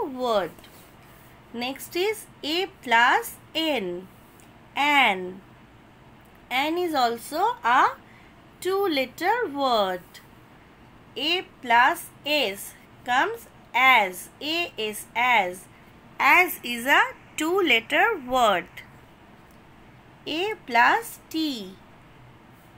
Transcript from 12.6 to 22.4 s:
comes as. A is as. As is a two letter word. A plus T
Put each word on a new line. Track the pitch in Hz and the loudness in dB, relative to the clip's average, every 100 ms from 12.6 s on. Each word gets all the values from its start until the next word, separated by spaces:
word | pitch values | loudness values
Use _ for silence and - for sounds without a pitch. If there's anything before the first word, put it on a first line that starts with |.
| - - - - - | -14 -18 -20 -14 -2
comes | 254 349 466 - - - | 0 0 -4 -14 -20 -6
as. | 233 262 240 190 180 - - | 2 4 6 2 -4 -16 -12
A | 285 339 339 - | -6 -4 -6 -6
is | 214 208 - 226 | -8 -10 -10 -2
as. | 247 233 180 185 - - - - - - | 2 2 0 -6 -16 -20 -20 -20 -16 -2
As | 262 330 359 - | 4 4 2 -2
is | 240 240 254 | -8 -6 2
a | 330 494 - - - | 2 2 -4 -10 -4
two | 311 381 | 0 0
letter | 330 233 - 302 440 381 247 | 2 2 2 2 2 0 -2
word. | 254 226 180 180 - - - - - - - - - - - - - - - - | 2 4 2 -2 -14 -20 -20 -20 -20 -20 -20 -20 -20 -20 -20 -20 -20 -20 -18 -10
A | 311 403 427 - | -6 -6 -8 -2
plus | 233 247 415 - - - | 2 4 2 -2 -14 -10
T | 320 311 233 185 190 - - - - - - | -4 -4 -4 -10 -16 -20 -20 -20 -20 -20 -20